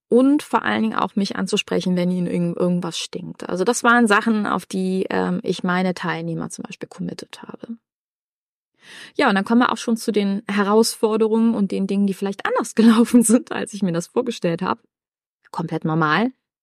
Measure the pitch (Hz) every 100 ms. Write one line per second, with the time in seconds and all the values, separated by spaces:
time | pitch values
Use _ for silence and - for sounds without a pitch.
0 | - 233 269 294 - - - 214 220 -
1 | 196 - 196 - 190 208 - 185 185 180
2 | 180 180 175 180 170 - 180 175 175 -
3 | - - 165 - - 180 180 - 240 240
4 | 226 208 226 214 202 185 - 190 185 185
5 | - 185 185 175 - 185 190 180 185 180
6 | 175 160 165 160 - - - - - -
7 | 175 180 - - - - - 233 _ _
8 | _ _ _ _ _ _ _ _ - -
9 | - - 285 196 202 233 254 - - 226
10 | - 208 202 196 - 202 196 214 226 -
11 | 220 220 220 226 226 220 196 196 190 202
12 | 202 190 196 196 - 494 - - 226 220
13 | 226 247 190 233 - - - 202 196 165
14 | - - 254 226 180 165 180 233 _ _
15 | _ _ _ _ _ - 165 160 165 160
16 | 156 160 247 - _ _